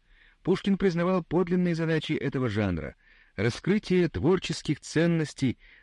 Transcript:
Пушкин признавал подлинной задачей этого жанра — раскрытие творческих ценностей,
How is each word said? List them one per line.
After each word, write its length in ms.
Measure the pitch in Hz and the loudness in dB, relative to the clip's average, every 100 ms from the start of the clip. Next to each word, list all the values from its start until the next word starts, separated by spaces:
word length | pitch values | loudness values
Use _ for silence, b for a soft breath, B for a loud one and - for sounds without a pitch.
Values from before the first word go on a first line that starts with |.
| b b b b | b b b b
Пушкин 360 | - 185 208 196 | -2 -2 0 0
признавал 460 | 196 170 175 185 | 2 0 0 0
подлинной 500 | 165 165 180 180 180 | 0 -2 0 0 0
задачей 400 | 165 160 160 - | 0 0 -2 0
этого 340 | 151 139 135 127 | -2 -2 -2 -2
жанра — 480 | 104 101 85 69 - b b b - | 0 0 -2 -6 -14 b b b -2
раскрытие 720 | 110 - - 208 - 180 170 | -2 -2 0 0 2 2 2
творческих 720 | 92 135 185 - 160 - 143 | 0 0 0 -2 -6 -4 -4
ценностей, 800 | - 151 170 165 151 - 131 - b b | -2 2 2 2 -2 -2 -2 -2 b b